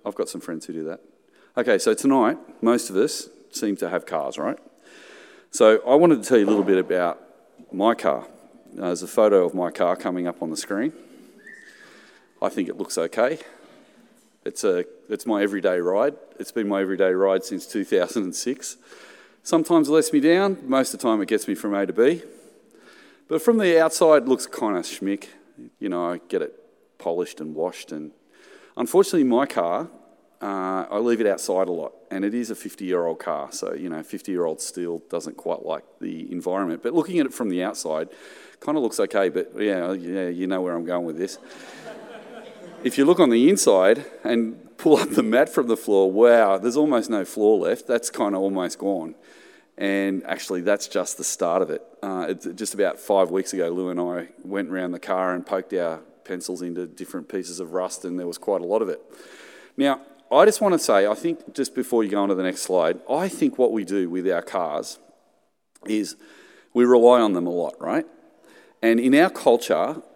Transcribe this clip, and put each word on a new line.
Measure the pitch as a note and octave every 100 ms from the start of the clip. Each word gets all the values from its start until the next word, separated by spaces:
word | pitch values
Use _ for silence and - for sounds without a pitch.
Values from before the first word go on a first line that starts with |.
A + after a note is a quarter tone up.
I've | G#2 -
got | -
some | F2
friends | - D#2+ -
who |
do | D#2+
that. | D#2 F2+ _ _ _ _ _ -
Okay, | A#2+ G2+
so | A2+
tonight, | A2 C#3 C3+ A2 - - -
most | A#2 A#2+ -
of | F#2+
us | D3 - - - _
seem | - G#2+ G2
to | F2
have | F2
cars, | - E2+ C#2 -
right? | F2+ - - _ - - - - - - _
So | - A2 A2 B2
I |
wanted | C#3+ F3 C3
to | G2+
tell | B2
you | G2+
a |
little | G#2
bit | F#2+ F#2
about | F2+ F2+ F2 - - _ _ _ -
my | F#2 G#2+
car. | A#2 F2 B1+ - - - _ - -
Uh, | F#2
there's | F2
a | F#2
photo | - G#2+ G2 F2
of |
my | F#2 F2
car | - F2+
coming | F#2 G2 F2+ F2
up | E2+
on | E2
the | D#2
screen. | - G2+ D3 - - - - - - - - - - - - _ _ -
I | G2
think | - F#2+
it | -
looks | - -
okay. | E2 - B2 D#3+ - - - - _ _ _ _ _ _
It's | - -
a, | G#2+ F2+ - - -
it's | G#2+ B2
my | G#2
everyday | G2+ G2 F#2+ F2+
ride. | F2 G2 C#3 D3 - -
It's | G2
been | A2+ G#2
my | G2
everyday | F#2+ F#2+ F#2+
ride | F#2 G2 F#2+
since | F#2+ F#2+ -
two | G#2+
thousand | F#2+ G2 F2 A#2
and | F#2
six. | D#2 - C#3 - - _ - - - - _
Sometimes | - E3 D#3 E3+ C#3+
it |
lets | D#3 D#3
me | D#3
down. | D3+ F3+ G3 F#3+ C3
Most | C3+ B2+
of | G#2+
the | A#2
time | A2
it | F#2
gets | G#2+ -
me |
from | F#2+ G#2+
A | G2+ F#2+
to |
B. | F2+ B2+ E3+ - - - _ _ _ - - - _ -
But | D#3
from | A#3 A3+
the | F#3 E3
outside, | D#3+ - E3 D3+
it | B2
looks | B2 -
kinda | - A2+ F#2
schmick. | - - G2 G2 - - _ - A#2+ -
You | G2+
know, | F2
I | F2 F2 -
get | F#2+
it | D2 - _ _ _ _
polished | - E2+ F2 -
and | D#2
washed. | D2+ F2+ - -
And | D#2 D2+ _ _ _ - - - -
unfortunately, | - - - F3
my | C3 B2 C#3
car, | A#2 E2+ F#2+ E3+ - _ _ _ -
uh, | G#2 G2 F#2+ F#2+ D#2+
I | G#2
leave | A#2+ A2+
it | G#2
outside | F#2 - F#2 F2+
a |
lot. | E2+ D2+ - -
And | F#2+
it | G2+
is | A#2+ A2+
a |
fifty-year-old | G#2+ G2+ - F#2 F2+ E2+ D#2+
car. | F2 D2+ C#2
So, | - -
you | D#2 F2
know, | D#2+
fifty-year-old | - G2 - F2+ E2 D#2
steel | - F2+ F2 E2 -
doesn't | E2+ D#2 -
quite | - E2+
like | D#2+ D#2 - -
the | F#2 E2 F2+
environment. | F2 F#2 F#2+ F2+ D#2+
But | A#2+
looking | E3 D#3 F3
at | C3
it |
from | - A2
the | F2+
outside, | F#2+ G#2 E2 D#2 E2+ - - - - -
kinda | - D3+
looks | A#2 -
okay. | G2 G#2 F#2+
But, | D#2+ - -
yeah, | G#2 F#2+ F2
yeah, | F#2+ F2 F#2+ F2+
you | F2 F#2
know | F#2+
where | F2+
I'm | E2+
going | E2+ F2 E2+
with | D#2
this. | F#2+ - - - - - - - - A3 - - - - - -
If | B2 C#3
you | C#3
look | E3+
on | D3+
the | A#2 C#3
inside | G3 - F#2+ F#2+ A#2 - -
and | G#2+ A#2 A2+ - - -
pull | D#3+ D3
up | -
the | A2
mat | A2 A#2 D#3
from | - B2
the | G#2+
floor, | - G2 F#2+
wow, | G2 A#2+ A#2 G#2 G2
there's | A2+ B2+
almost | D3+ B2 G#2+
no | A2
floor | F2+ - G#2 G#2+
left. | E2+ A#2+ -
That's | A#2 -
kinda | - G#2 F#2+
almost | G2 F#2+ F2 -
gone. | G2 F#2 E2 D2+ _ - - - _ -
And | G2+ G2 G2 F#2+
actually, | - F#2 - F#2
that's | F2+ G2+ -
just | G2 F2 -
the |
start | D#2 - F2 F2+
of | E2
it. | D2+ - -
Uh, | G2+ F#2 E2
it's | F#2+ F2+
just | F#2+ G#2+
about | G2 F#2+ -
five | - G2 F2+
weeks | F#2 F2
ago, | F#2+ E2+
Lou | F2+ F#2
and | F2
I | F2 F2 F2 -
went | F2+ G2 F2
round | F#2 F2+
the | F2
car | - F#2 F#2
and | F2+
poked | - G2 -
our | F#2 E2+ D#2+ - _
pencils | - F2+ E2+ F2+
into | F2+ E2+ F2+
different | - F#2 F2+ D#2
pieces | G2 F2 F2
of | E2+
rust, | F2+ F2+ -
and | F2+ F2+
there | F2
was | E2+
quite | - F#2+
a | F2
lot | A2
of | G2+
it. | - - - - - - - - -
Now, | C#3 C3+ - - -
I | C3+ G#3
just | G#3
wanna | G3+ E3+
say, | - G2+ G2+
I |
think, | G#2+ E3+ E3 -
just | - C3 -
before | - A#2
you | G#2+
go | G2+
on | G2+
to |
the | F#2
next | F#2 F#2+
slide, | - F#2 D#2+ F#2 -
I | C#3+ F#3+
think | - D3 B2+
what | A#2+
we | A2
do | F2 G2 F2
with | F2+ F2+
our | E2+
cars | - G2 E2 D2+ - - _ _ _ _ _ _ _ _ -
is | G#2+ F#2+ - - - - - _
we | B2
rely | A#2+ B2 A#2+ B2
on | G#2+
them | F2+ E2+
a |
lot, | F2 D2+ -
right? | E2 C#3 D#3 - _ _ _ - _ -
And | A2+ A#2
in | B2+
our | C#3+ F#3
culture, | - - A#2+ - D#2+ G2+ - -